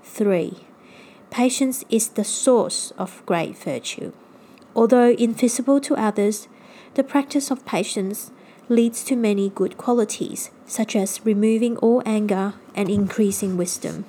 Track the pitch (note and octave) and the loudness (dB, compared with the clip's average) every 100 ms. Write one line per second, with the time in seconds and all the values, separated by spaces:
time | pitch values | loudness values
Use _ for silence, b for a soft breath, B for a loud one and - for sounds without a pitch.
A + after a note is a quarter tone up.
0 | - - G#3 F#3 E3 F#3 - - B B | -20 -2 0 0 -2 -8 -20 -20 B B
1 | B B B - B3 B3 C4 B3+ - A3+ | B B B 0 0 2 -2 -4 -2 -2
2 | - - G#3 - - A#3+ - - - - | -2 -4 -4 0 2 4 2 -4 -8 -8
3 | F#3 - - F3 D#3+ - - C3 - - | -10 -10 -4 -2 -2 -8 -8 -8 -8 -10
4 | - - - B B B - - A3+ B3 | -12 -14 -20 B B B -8 2 4 6
5 | A#3+ A#3 A#3 A3+ B3 - C4 C#4 C#4 C#4+ | 6 4 2 2 0 0 2 2 2 0
6 | G#3+ G#3 G3+ G#3+ - B B B B - | 0 2 0 -2 -10 B B B B -4
7 | C4+ C#4+ C#4 D4 C#4 C4 - F#3 - - | 0 0 0 -2 -2 -6 -2 -4 -2 -4
8 | F#3+ G#3 - B B B B A#3 A#3 A#3 | -4 -6 -12 B B B B 4 4 0
9 | - B3 A3+ G3+ G3 G3 F#3 - - A#3+ | -4 0 2 2 0 0 -4 -2 0 0
10 | G#3 - - - - - - - G#3+ A3 | 0 -4 -8 -8 -12 -16 -12 -6 -2 0
11 | G3 - A3 G3+ A3 A3+ A#3 A3+ A3+ B3 | -2 -2 0 2 2 2 0 2 2 2
12 | A3 G#3+ G#3 F#3+ G3 - - - G3 G3+ | 2 -2 0 0 -2 -6 -12 -4 0 0
13 | G3 - G#3 G3 G3 F3+ F3 - - D#3+ | 0 2 0 2 -2 -2 -4 -4 -8 -10